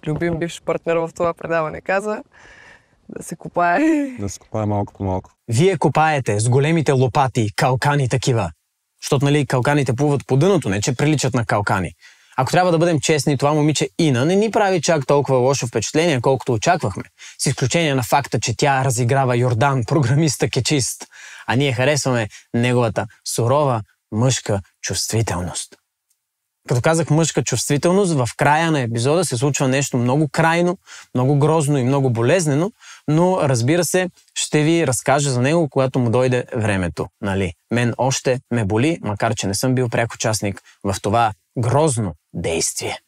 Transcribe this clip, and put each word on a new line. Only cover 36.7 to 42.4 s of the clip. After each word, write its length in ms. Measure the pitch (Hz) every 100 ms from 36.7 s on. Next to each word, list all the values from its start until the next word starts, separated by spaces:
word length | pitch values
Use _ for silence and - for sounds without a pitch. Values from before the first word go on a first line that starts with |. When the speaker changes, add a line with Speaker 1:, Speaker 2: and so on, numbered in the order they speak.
| 98 87 80 - _
Speaker 3:
нали? 320 | 104 95 95 - _
Мен 220 | 117 120 107
още 420 | 127 131 - 123 _
ме 140 | 117 101
боли, 340 | 110 143 165
макар 340 | 104 101 117 120
че 120 | -
не 80 | 101
съм 200 | 131 127
бил 140 | 127
пряк 240 | 123 120
участник 480 | - 120 107 104 98 _ _
в 120 | 98 98
това 300 | 104 113 117 - _ -
грозно 560 | 117 139 156 120 104 78 _
действие. 640 | 87